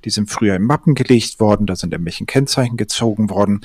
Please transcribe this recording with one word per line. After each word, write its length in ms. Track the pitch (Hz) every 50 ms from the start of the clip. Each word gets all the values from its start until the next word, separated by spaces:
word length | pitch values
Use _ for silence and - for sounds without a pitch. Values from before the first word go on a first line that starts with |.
| -
die 40 | 110
sind 200 | - - 104 -
früher 260 | - - 117 101 95
in 80 | 90 101
Mappen 320 | 123 147 156 - 170 139
gelegt 440 | 127 127 - 127 117 - - - -
worden, 260 | 110 104 104 104 104
da 100 | 98 92
sind 180 | - - 87 82
irgendwelche 320 | 85 85 85 - - 104
Kennzeichen 520 | - - 135 139 135 - - 123 123 113
gezogen 520 | 113 113 - - - 117 117 104 104 107 101
worden, 320 | 95 98 101 98 101 101